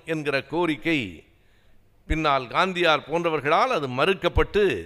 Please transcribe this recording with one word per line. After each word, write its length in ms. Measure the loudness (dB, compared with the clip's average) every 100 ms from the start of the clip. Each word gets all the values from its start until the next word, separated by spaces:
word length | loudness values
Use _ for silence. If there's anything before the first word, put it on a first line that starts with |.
| -6
என்கிற 300 | -4 -2 -2
கோரிக்கை 560 | -2 -2 -2 -2 -2 -2 -2 -10 -20 _ _ _ _ -20 _ _ -4
பின்னால் 380 | -2 2 0 0
காந்தியார் 600 | -2 0 2 2 2 0
போன்றவர்களால் 680 | -2 0 -2 2 2 2 0
அது 100 | -2
மறுக்கப்பட்டு 720 | 0 0 2 0 2 0 2 2 0